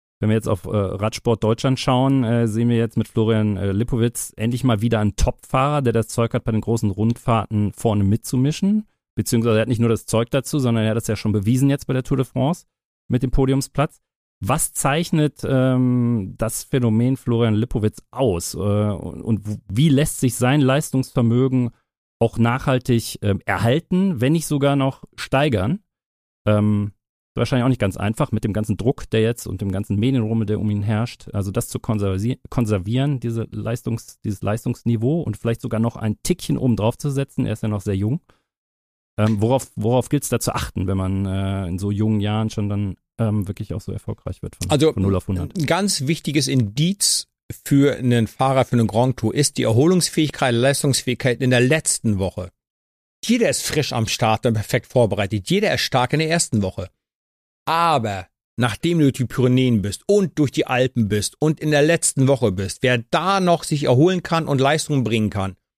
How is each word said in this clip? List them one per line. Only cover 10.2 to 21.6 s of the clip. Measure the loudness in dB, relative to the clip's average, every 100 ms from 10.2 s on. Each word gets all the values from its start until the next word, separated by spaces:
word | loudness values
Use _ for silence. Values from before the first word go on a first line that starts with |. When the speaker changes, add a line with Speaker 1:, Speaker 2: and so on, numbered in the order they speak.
| 0
Speaker 1:
dazu, | -2 -2 -2
sondern | 0 0 0
er |
hat | -2
das | -2
ja | -4
schon | 0
bewiesen | 0 2 2 2
jetzt | 0 -2
bei |
der | -4
Tour | -2 -2
de | -2
France | 0 -2 -2 _ _ _ _ -4
mit | -2
dem | 2
Podiumsplatz. | 2 2 2 -2 -2 -4 _ _ _ _ -10
Was | -2 -2 -2
zeichnet, | -2 -2 0 0 2 2 0
ähm, | -2 2 2 2 2 2 2 0 -4 -4
das | -4 -6
Phänomen | -4 0 2 2 2 0
Florian | -2 0 2 2
Lipowitz | 0 0 -2 -4 -12
aus? | -2 0 0 -4 -4
Äh, |
und, | 0 0 0 -2 -8 -8
und | -4 -4 -4
w-, | -10 -4
wie | 2 4
lässt | 4 2 0
sich | -2 0
sein | 2 4
Leistungsvermögen | 4 2 0 -4 -2 0 2 2 2 0